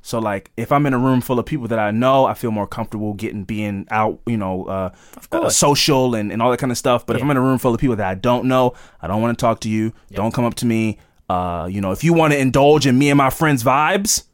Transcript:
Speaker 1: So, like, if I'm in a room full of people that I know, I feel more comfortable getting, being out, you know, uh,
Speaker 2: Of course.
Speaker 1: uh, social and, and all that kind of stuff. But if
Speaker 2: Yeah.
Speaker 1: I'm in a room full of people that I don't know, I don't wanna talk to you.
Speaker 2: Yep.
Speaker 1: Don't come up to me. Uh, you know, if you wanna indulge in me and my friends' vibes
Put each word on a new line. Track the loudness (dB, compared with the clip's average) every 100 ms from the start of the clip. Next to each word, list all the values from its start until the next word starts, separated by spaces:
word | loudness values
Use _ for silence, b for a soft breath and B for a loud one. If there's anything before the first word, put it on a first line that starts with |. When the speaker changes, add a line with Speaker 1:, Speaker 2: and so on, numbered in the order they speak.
Speaker 1:
So, | -6 -4
like, | -4 -6 -8 -10
if | -2
I'm | 0 2
in |
a | 2
room | 2 0
full | 0 -4
of | -2
people | -6 0
that | 0
I | 2
know, | 2 2 4 2
I |
feel | 0 -4
more | -4 -6
comfortable | -6 -8 -6 -6
getting, | -6 -8 -8
being | -8 -6 -4 -6 -4
out, | -2 0 -2 -4
you | -4
know, | -4 -6 -6
uh, | -6 -6 B B B
Speaker 2:
Of | -8
course. | -4 0
Speaker 1:
uh, |
social | 2 2 2 2 2 2 0
and, | -4
and | 0
all | 0
that | 0
kind | -2
of | -2
stuff. | 0 0 0
But | -2
if |
Speaker 2:
Yeah. | 0
Speaker 1:
I'm |
in | 2
a |
room | 2 2
full | 0
of | 0
people | 0 0
that | -2
I | -2
don't | 0 0 2
know, | 2 2 B B B
I | -6
don't | -2
wanna | -2 0
talk | 0 0
to | -2
you. | -2 -2 -6 b
Speaker 2:
Yep. | -4
Speaker 1:
Don't | -4
come | 0 -2
up | -2
to | 0
me. | 0 -2 -4 b b -6
Uh, | -4 -2 -6 -6
you | -4
know, | -4
if | 0
you | 2
wanna | 4 4 2
indulge | 2 4 4 4 4
in | 4
me | 4
and | 4
my | 2
friends' | 2 0 2
vibes | 2 2 2 0 0 -4 -6